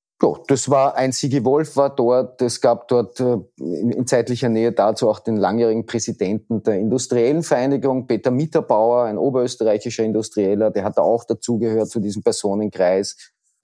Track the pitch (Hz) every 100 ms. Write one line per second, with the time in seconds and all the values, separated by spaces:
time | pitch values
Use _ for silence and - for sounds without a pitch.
0 | _ _ - - - 135 - 139 135 -
1 | 131 123 143 131 117 147 156 151 139 135
2 | 120 127 - - 123 - 127 117 - 123
3 | 107 - 123 117 - - 69 82 113 -
4 | 127 123 117 123 127 110 117 107 101 110
5 | 117 107 - 107 95 110 117 113 107 117
6 | - - 92 104 - 110 117 101 110 127
7 | - 123 117 156 160 131 131 139 135 131
8 | 127 110 131 123 156 160 - 110 113 123
9 | 117 104 123 127 123 - 110 107 120 117
10 | 110 110 107 - 95 104 110 101 98 -
11 | 85 117 - 117 - 117 113 110 104 117
12 | 101 104 117 107 104 101 107 - 90 95
13 | 98 - - _ _ _